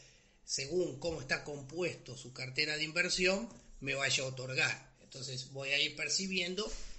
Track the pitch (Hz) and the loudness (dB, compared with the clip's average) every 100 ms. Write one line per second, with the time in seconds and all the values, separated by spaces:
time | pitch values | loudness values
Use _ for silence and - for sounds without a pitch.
0 | - - - _ - - 135 180 160 131 | -20 -20 -20 _ -4 -4 2 2 2 0
1 | 170 156 - 160 - 143 131 165 170 - | -2 -2 0 -2 -2 -8 -6 -2 0 -2
2 | - 123 123 135 127 131 151 151 156 165 | -10 -12 -10 -8 -2 0 2 0 0 2
3 | 180 185 180 196 233 - - - 135 135 | 2 4 4 4 -2 -10 -18 -6 -2 2
4 | 135 131 131 131 131 135 139 110 - - | 4 4 2 -4 -2 2 2 0 -8 -20
5 | - 135 131 131 - 135 135 143 151 147 | -16 -10 -6 -6 -6 -6 2 4 4 0
6 | 151 - 190 185 175 185 220 - - | 0 0 2 0 0 -2 -2 -4 -6